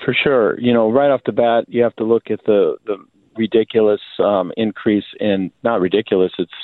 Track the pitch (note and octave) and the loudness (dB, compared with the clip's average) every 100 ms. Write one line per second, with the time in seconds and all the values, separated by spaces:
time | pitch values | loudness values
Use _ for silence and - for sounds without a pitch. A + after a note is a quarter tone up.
0 | - B2 D3 C3 G2+ - B2 A#2+ A2 B2+ | -4 -2 0 2 2 0 0 2 2 2
1 | C#3+ C3 - G#2+ A#2 A#2 - A#2 A#2 - | 2 0 -2 0 0 0 -2 0 -2 -2
2 | A2+ A2+ - G#2+ - G#2 E2 - - G2 | 0 0 0 -8 0 2 2 -2 -6 -10
3 | - _ _ - A2+ A2+ A2 A2+ G#2+ G#2 | -10 _ _ -6 0 0 0 2 2 0
4 | - - F#2 G2+ F2+ - A2 - A2+ G#2 | -4 -2 0 0 -2 -2 -4 -2 0 0
5 | - - G#2+ G2 F#2 _ A#2 A2+ F2+ G2 | -2 -6 -2 -2 -4 _ -4 0 0 0
6 | A2 G2 F#2 - F2+ - | 0 0 0 -2 -8 -8